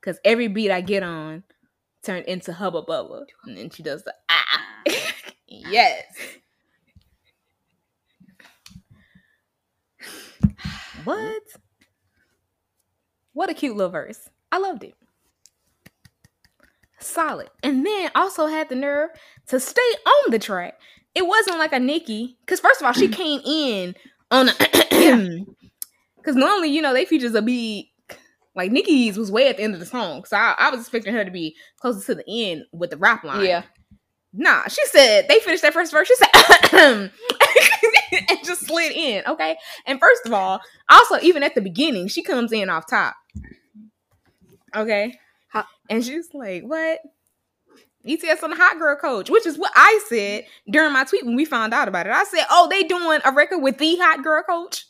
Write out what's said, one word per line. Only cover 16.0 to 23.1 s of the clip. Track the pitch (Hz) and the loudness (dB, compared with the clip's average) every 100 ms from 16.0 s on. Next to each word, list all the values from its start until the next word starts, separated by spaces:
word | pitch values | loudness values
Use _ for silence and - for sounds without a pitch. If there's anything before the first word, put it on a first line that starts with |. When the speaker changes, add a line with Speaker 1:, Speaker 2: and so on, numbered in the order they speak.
| _ _ _ _ _ _ _ _ _ _ | _ _ _ _ _ _ _ _ _ _
Speaker 1:
Solid. | - - 320 190 - _ | -10 -4 -4 -6 -14 _
And | 269 262 | -4 -2
then | 320 415 349 | -2 -4 -2
also | 269 381 - 311 | -2 -2 -2 -4
had | 311 311 | -4 -6
the | |
nerve | 254 285 285 320 320 - _ - | -6 -4 -4 -4 -8 -20 _ -6
to | 254 | -4
stay | 254 - 494 440 - | -2 0 0 0 4
on | 571 539 | 4 4
the | 226 | -2
track. | 208 185 180 - _ _ _ | -2 -8 -8 -16 _ _ _
It | - 359 | -4 0
wasn't | 427 392 330 | 2 0 -2
like | 311 | -2
a | 269 | -2
Nicki. | 254 320 330 214 247 _ - | -2 -4 -6 -10 -10 _ -6
'Cause | 370 | 0
first | 381 523 | 2 2
of | 262 | 2
all, | |
she | - | 2
<clears throat> | 392 | 0